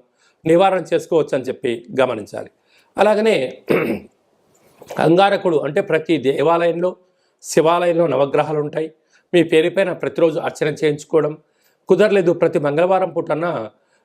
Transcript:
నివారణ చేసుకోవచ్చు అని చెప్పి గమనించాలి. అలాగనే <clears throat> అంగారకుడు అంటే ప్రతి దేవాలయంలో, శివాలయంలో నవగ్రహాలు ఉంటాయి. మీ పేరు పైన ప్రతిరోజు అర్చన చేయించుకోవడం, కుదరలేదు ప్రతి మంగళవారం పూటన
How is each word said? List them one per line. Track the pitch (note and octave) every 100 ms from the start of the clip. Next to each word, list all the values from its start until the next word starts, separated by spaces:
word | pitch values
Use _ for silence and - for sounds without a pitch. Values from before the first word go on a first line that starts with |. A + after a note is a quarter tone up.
| _ _ _ _ E3
నివారణ | E3+ G3 F#3 D#3
చేసుకోవచ్చు | E3 - E3 D3 C#3
అని |
చెప్పి | B2 - B2 A#2 - C3
గమనించాలి. | B2 A2 G2 A2 - _ _ _ _ -
అలాగనే | G#3 G#3 A3 E3+ B2+ - -
<clears throat> | - A#2 G#2 - _ _ _ _ _ _ _ - -
అంగారకుడు | - E3+ G3 G3 F#3 D3
అంటే | C#3 D3
ప్రతి | - D#3+ D#3+ D3+
దేవాలయంలో, | C3 C3+ D3+ E3+ E3+ E3+ F3+ F3 _ _ _ _
శివాలయంలో | - E3+ D#3 F3 F3 E3 E3
నవగ్రహాలు | C3 C#3 D3 D3 D3+
ఉంటాయి. | D3 D#3 D#3+ _ _ _ -
మీ | F3
పేరు | D#3+ E3 E3+
పైన | F3+ F3+
ప్రతిరోజు | D#3+ C#3 E3 E3 D3+
అర్చన | - - D#3
చేయించుకోవడం, | D3+ D3+ D3 - D#3+ D3 D#3 _ _ _ _ -
కుదరలేదు | F3 G#3 G3 F3
ప్రతి | E3 E3 E3
మంగళవారం | C#3+ D3 F3+ F#3 F#3
పూటన | D#3 D3+ D3+ E3+ B2 G#2+ _ _ _